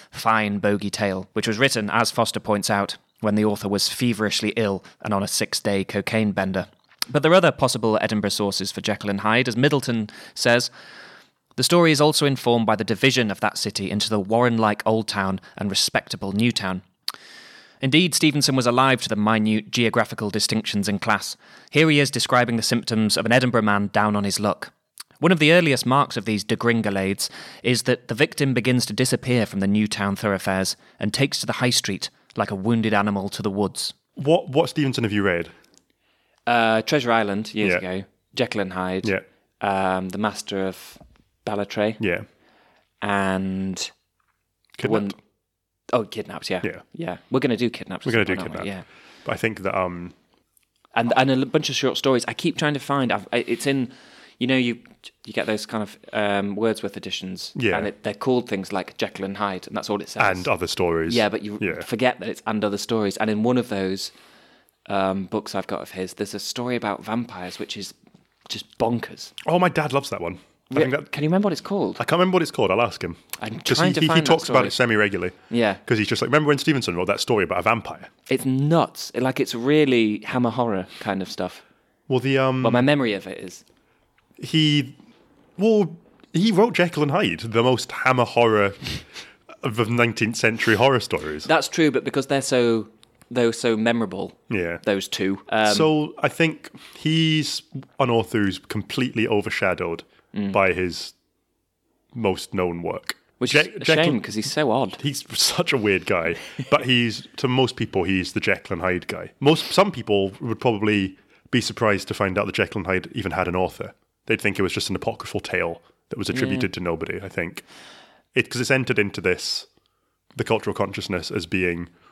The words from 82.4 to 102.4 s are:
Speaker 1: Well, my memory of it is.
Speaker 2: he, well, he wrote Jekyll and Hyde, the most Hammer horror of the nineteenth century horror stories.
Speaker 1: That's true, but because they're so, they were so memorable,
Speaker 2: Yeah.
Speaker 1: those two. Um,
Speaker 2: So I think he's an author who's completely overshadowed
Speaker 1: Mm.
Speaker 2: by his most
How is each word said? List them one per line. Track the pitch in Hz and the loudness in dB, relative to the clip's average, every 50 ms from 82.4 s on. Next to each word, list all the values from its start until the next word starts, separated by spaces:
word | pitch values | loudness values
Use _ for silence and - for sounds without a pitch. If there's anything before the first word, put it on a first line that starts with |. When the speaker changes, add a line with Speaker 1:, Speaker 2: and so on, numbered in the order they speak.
| 131 131 131 131 127 | 2 2 2 2 2
Speaker 1:
Well, | 113 120 | 2 4
my | 123 | 4
memory | 127 143 147 143 127 113 101 | 4 4 2 2 2 0 -2
of | 95 92 92 | -4 -6 -10
it | - - | -12 -12
is. | 101 90 - - - _ _ _ _ _ _ _ _ _ _ _ _ _ _ - | -14 -14 -16 -18 -20 _ _ _ _ _ _ _ _ _ _ _ _ _ _ -14
Speaker 2:
he, | - - - 160 156 151 147 147 127 123 - - - - _ _ _ _ _ _ _ _ _ | -6 0 2 4 4 4 4 2 0 -2 -6 -18 -20 -20 _ _ _ _ _ _ _ _ _
well, | - 196 226 220 214 190 156 165 - - _ _ _ _ _ - | 0 2 4 4 4 4 2 -2 -8 -20 _ _ _ _ _ 0
he | 160 196 226 | 2 2 4
wrote | 190 175 220 247 - | 6 6 4 4 4
Jekyll | - 175 165 - 147 147 | 2 2 2 2 0 0
and | 143 139 | 2 2
Hyde, | 196 202 98 85 80 | 2 0 0 -2 -4
the | 113 113 110 117 117 | -6 -2 2 2 4
most | 127 131 - - - - | 4 4 2 0 -6 -8
Hammer | - - 131 131 127 117 | 0 2 2 4 4 2
horror | - - 120 117 113 110 104 101 98 101 - - - - - - - - - - - - _ _ - - - - | 2 4 4 4 6 6 4 4 2 0 -4 -8 -10 -10 -10 -12 -16 -18 -18 -18 -20 -20 _ _ -20 -12 -8 -6
of | 131 107 | -4 -2
the | 117 113 | 0 0
nineteenth | 104 120 120 120 117 107 - 113 110 120 | 0 2 2 2 2 2 0 -2 -2 0
century | - - 113 113 113 - 117 110 | 2 2 2 2 2 2 2 4
horror | 98 123 139 135 117 | 6 6 6 6 4
stories. | - - - 76 76 78 76 78 - | 2 -2 -4 -4 -4 -6 -8 -6 -2
Speaker 1:
That's | - 160 170 180 - | 2 2 2 2 0
true, | - 170 160 147 123 | 0 2 2 4 2
but | 127 - | 2 -2
because | 131 - 143 131 | -2 -2 -4 -2
they're | - 139 135 131 | 0 -2 -2 0
so, | - 135 127 120 117 113 110 107 - - _ _ _ _ _ _ - | 2 2 2 4 4 2 0 -2 -6 -12 _ _ _ _ _ _ -6
they | 120 123 120 | 0 2 2
were | 117 113 | 2 2
so | - - 120 113 | 0 0 0 2
memorable, | 107 110 117 117 117 110 95 92 95 92 92 - _ _ - | 2 2 2 2 0 -2 -4 -4 -6 -8 -8 -12 _ _ -4
Speaker 2:
Yeah. | 120 95 87 85 85 82 - | -4 -2 -2 -2 -4 -4 -2
Speaker 1:
those | 107 101 98 - | 0 0 0 -2
two. | - - - 98 95 98 - - - | -4 -4 -4 -2 -2 -2 -4 -4 -2
Um, | - 110 107 107 104 | 0 2 2 2 4
Speaker 2:
So | 104 156 156 156 151 151 - - - | 4 4 4 4 2 0 -4 -4 -2
I | - 139 | -2 -2
think | - - 165 160 156 151 - - - - - - - | 0 2 0 0 0 -4 -12 -20 -20 -20 -20 -20 -14
he's | - - 156 160 160 160 160 156 156 139 - - - - _ - 135 131 - _ - | -6 -2 0 2 2 2 2 2 0 0 -2 -4 -8 -10 _ -14 -14 -14 -8 _ 0
an | 135 123 | 2 4
author | 117 117 110 - - 110 | 4 2 2 2 0 0
who's | 101 98 92 - | 2 0 0 -4
completely | - - - 110 - - - 131 127 - - 110 110 - | -8 -8 -8 -6 -6 -6 -4 -2 -2 -2 0 -2 0 2
overshadowed | 110 104 98 90 - - 104 92 90 - 90 85 85 - - _ _ _ _ _ - | 2 0 0 -2 -2 0 0 0 0 0 -2 -4 -6 -8 -10 _ _ _ _ _ -8
Speaker 1:
Mm. | 101 101 98 98 | -6 -4 0 2
Speaker 2:
by | 104 95 92 85 | 4 4 4 2
his | 90 92 87 80 - - - - _ _ _ _ _ _ _ _ _ _ _ _ _ _ _ _ _ _ _ - | 0 -2 -2 -4 -6 -10 -14 -16 _ _ _ _ _ _ _ _ _ _ _ _ _ _ _ _ _ _ _ -8
most | 123 110 98 92 - | -2 0 0 0 0